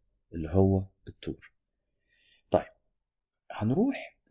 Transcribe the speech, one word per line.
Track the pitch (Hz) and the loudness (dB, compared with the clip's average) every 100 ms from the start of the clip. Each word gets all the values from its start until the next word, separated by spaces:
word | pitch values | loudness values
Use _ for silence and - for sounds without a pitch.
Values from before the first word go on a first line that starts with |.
| _ _ _ | _ _ _
اللي | 85 78 | -8 -2
هو | 92 95 95 98 _ - | 4 4 4 -2 _ -20
التور. | - - 85 - _ _ _ _ _ _ _ _ _ - | -14 -10 -10 -14 _ _ _ _ _ _ _ _ _ -2
طيب، | 82 - _ _ _ _ _ _ _ - | -2 -2 _ _ _ _ _ _ _ -18
هنروح | - 104 147 269 - - _ - | -6 -2 0 0 -2 -12 _ -4